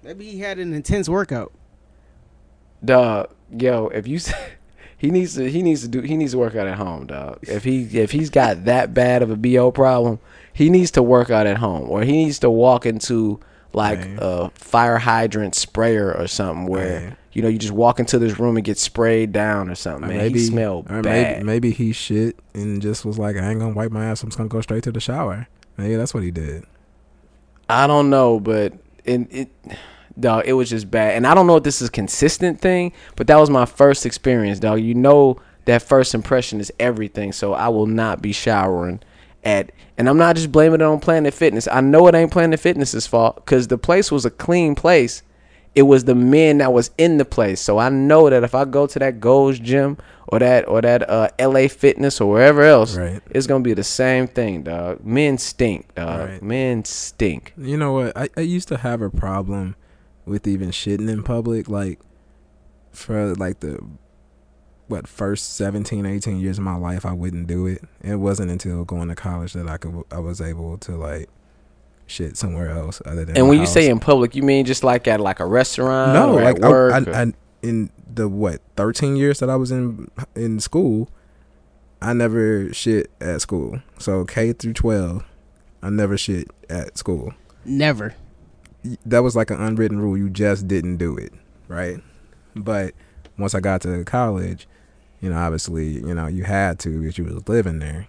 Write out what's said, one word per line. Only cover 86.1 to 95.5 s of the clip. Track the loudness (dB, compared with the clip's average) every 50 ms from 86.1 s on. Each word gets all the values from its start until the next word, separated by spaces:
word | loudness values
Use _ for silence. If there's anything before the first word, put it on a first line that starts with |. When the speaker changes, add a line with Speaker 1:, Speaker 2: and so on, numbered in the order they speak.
| -2
Speaker 3:
shit | -4 -4 -6 -6 -6 -8 -12 -16 _ -16 _
at | -10 -10 -10 -10 _ -12
school. | -8 -6 -6 -6 -8 -12 -16 _ _ _ _ _ -12
Speaker 1:
Never. | -6 -4 -2 0 0 -2 -4 -6 -12 -12 -16 -20 -20 -20 _ -20 -20 _ _ _ -20 -20 _ -14
Speaker 3:
Y-, | -14 -14 -12 _
that | 0 0 2 2
was, | 2 0
like, | -2 -4 -4
an | -4 -6
unwritten | -4 -4 -2 -2 -2 -2 -2 -2
rule. | -2 -2 -2
You | -2 -4 -4
just | -4 -2 0 0 0 -2 -2 -2
didn't | -2 -2 -2 -4 -4 -4
do | -4 -6 -6 -8
it, | -12 -14 -18 -20 _ _ _ _ -20 -14
right? | -10 -10 -8 -8 -10 -12 -16 _ _ -20 -20 _ _ _ _ _ _
But | -12 -6 -4 -4 -4 -4 -6 -10 -16 _ _ _ -20 -20 -20 _
once | -6 -6 -4 -4
I | -2
got | -2 -2 -2 -2
to | -4 -6 -6 -6 -6
college, | -4 -2 -2 -2 -2 -2 -4 -6 -8 -10 -12 -14 _ _ _ _ _ _ _ _ _ _ _
you | -8 -6
know, | -4 -4
obviously, | -4 -4